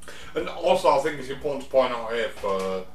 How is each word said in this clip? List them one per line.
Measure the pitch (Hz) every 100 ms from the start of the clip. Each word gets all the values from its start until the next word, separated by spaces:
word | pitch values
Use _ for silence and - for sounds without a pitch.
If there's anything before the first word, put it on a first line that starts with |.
| - - -
And | 156 170
also, | 175 170 180 165
I | -
think | 156 143
it's | 127
important | 139 151 131
to | -
point | 131 123
out | 117 113
here | 117 107
for | - 101 95 95 95 92